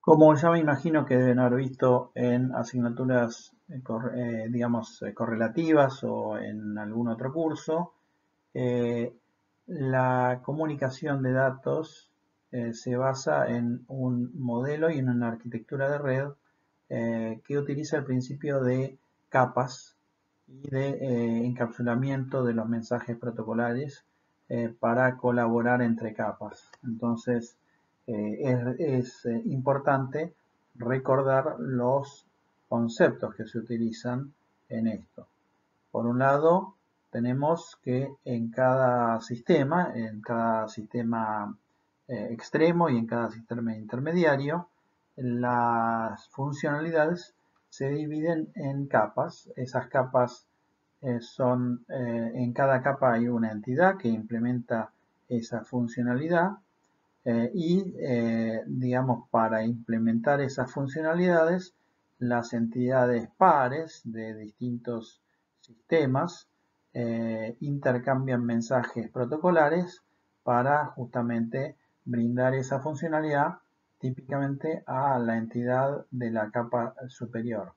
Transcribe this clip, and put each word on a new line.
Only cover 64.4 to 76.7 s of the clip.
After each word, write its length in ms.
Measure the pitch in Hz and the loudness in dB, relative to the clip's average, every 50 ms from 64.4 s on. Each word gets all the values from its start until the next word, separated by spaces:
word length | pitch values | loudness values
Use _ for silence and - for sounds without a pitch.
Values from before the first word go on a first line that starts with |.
| 110 107 _ _ 123 123 120 120 117 120 120 113 - - _ _ _ _ _ _ _ _ _ _ | -12 -16 _ _ -6 -6 -6 -6 -6 -6 -6 -6 -8 -12 _ _ _ _ _ _ _ _ _ _
sistemas, 880 | _ _ - _ _ _ - 165 156 131 127 131 160 175 - - - _ _ _ _ _ _ _ _ _ _ | _ _ -20 _ _ _ 2 2 4 4 2 0 0 -2 -6 -12 -20 _ _ _ _ _ _ _ _ _ _
eh, 640 | 127 120 117 113 113 113 113 113 110 110 113 120 _ | -4 -2 -2 -2 -2 -2 -2 -2 -4 -4 -6 -8 _
intercambian 840 | - 143 143 139 139 139 123 123 123 139 135 131 131 135 127 120 120 | -4 -4 -4 0 0 0 0 2 0 0 0 0 0 0 0 0 0
mensajes 640 | 117 117 117 117 - 135 127 120 - - 120 107 - | 0 0 0 0 0 0 0 0 -2 -6 -6 -8 -6
protocolares 920 | _ 127 123 123 151 151 160 180 175 160 151 147 160 175 180 175 - - _ _ _ _ _ _ _ _ _ | _ -4 -2 -2 -2 0 2 4 4 6 4 4 4 0 -2 -4 -8 -16 _ _ _ _ _ _ _ _ _
para 440 | - 123 120 123 135 143 147 147 | 0 2 2 4 4 2 2 0
justamente 920 | 143 - - 123 - - 127 120 120 117 113 117 113 - 135 131 - 135 _ _ _ _ _ _ | -2 -6 -10 -12 -6 -4 -2 -2 0 0 -2 -2 -2 -2 -4 -6 -6 -8 _ _ _ _ _ _
brindar 500 | 127 120 120 117 117 120 123 127 131 131 | -4 -2 0 0 0 2 2 2 2 2
esa 260 | 135 131 131 139 131 | 0 -2 -2 -4 -4
funcionalidad 800 | 131 156 156 143 170 165 156 151 156 156 147 143 147 165 180 - _ _ _ _ _ _ _ _ | -4 -4 -6 -4 -4 -2 0 0 0 2 2 2 2 0 -2 -8 _ _ _ _ _ _ _ _
típicamente 800 | - 131 127 - - - 143 139 139 139 139 139 - 160 156 - - | -6 -6 -6 -6 -8 -4 -2 -2 -2 -2 -4 -4 -4 -4 -4 -4 -6
a 320 | - 131 131 135 143 135 123 | -6 -4 0 0 2 2 2
la 180 | 117 117 113 | 2 0 0
entidad 680 | 113 113 113 - 120 120 123 123 127 135 139 143 - - _ | 0 -2 -4 -4 -4 -2 0 2 2 2 0 0 -4 -8 _
de 200 | - 123 120 117 | -8 -6 -4 -2
la 200 | 113 113 107 107 | -2 -2 -4 -2
capa 440 | - 120 117 117 | -2 -4 -4 -2